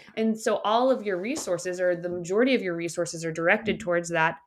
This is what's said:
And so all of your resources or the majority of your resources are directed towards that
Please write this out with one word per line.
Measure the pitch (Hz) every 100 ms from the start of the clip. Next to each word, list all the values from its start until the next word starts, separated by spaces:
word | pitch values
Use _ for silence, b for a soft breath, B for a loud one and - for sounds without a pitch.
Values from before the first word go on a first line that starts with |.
| - -
And | 220 220
so | 233 208
all | 202 226 262
of | 240
your | 202 180
resources | 208 302 - 170 180 180
or | 180 175
the | 175
majority | 180 170 202 254
of | 247
your | 190 170
resources | 170 170 170 165 165
are |
directed | 160 165 214 220 180
towards | 175 175 170
that | 165 160 165